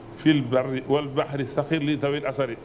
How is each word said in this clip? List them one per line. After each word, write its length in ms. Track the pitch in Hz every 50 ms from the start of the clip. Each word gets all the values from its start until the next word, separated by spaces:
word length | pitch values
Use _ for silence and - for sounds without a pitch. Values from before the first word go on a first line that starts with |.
| - - -
fil 300 | - - 151 156 143 127
barri 400 | 117 127 127 131 135 131 131 127 -
wal 200 | 135 147 151 143
bahri 380 | 131 147 147 - 143 139 135
saxir 340 | 120 - 151 143 - 160 160
li 160 | 143 147 143 131
tawil 280 | - 143 143 147 -
asari. 300 | 135 135 139 135 120 113 - -